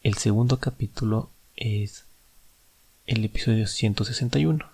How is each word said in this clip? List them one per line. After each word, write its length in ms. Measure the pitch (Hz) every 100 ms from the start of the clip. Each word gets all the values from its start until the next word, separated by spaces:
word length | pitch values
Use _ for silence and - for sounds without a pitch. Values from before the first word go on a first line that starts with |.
El 140 | 110
segundo 460 | 104 110 104 123 131
capítulo 680 | 143 - 113 - 110 110 - - _ -
es 480 | 117 104 101 - - - _ - - _ _ _ _ _
el 200 | - 110
episodio 420 | 107 - - 110 107
ciento 380 | - 110 101
sesenta 340 | 107 117 120 139
y 60 |
uno. 200 | 156 156 -